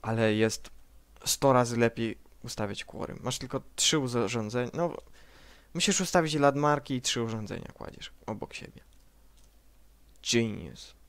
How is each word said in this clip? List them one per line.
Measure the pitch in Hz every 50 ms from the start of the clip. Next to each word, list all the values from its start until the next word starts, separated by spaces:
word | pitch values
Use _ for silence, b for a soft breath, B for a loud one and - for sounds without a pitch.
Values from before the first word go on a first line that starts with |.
| -
ale | - 110 113 113 110 107
jest | 110 110 110 - - - - - - - - - - - _ - - -
sto | - - - - 139 131
razy | 123 123 117 120
lepiej | 117 120 117 - - 117 110 - - - - - - -
ustawiać | 123 - - 107 101 101 - -
kłory. | - - - - - - -
Masz | - 117 127 -
tylko | 131 123 - 131 - - -
trzy | - - - - 156
urządzenia, | 135 127 120 120 120 120 120 120 110 107 110 123 123 123 -
no, | 151 175 170 - - - - b b b b b b b b b b b b b
musisz | 180 - - 196 -
ustawić | 190 - - 185 165 156 151
landmarki | 151 143 143 139 139 147 147 147 147 135 - 139
i | 127 -
trzy | - - 123 117
urządzenia | 113 110 110 110 101 104 - - - -
kładziesz | - - - - - - - - - -
obok | - 110 - - - -
siebie. | - - - - - - - - - - - _ - _ - - - - - _ - _ - - - - - - _ - - - - - - -
Genius. | 117 117 113 101 87 82 76 - - - - - _ -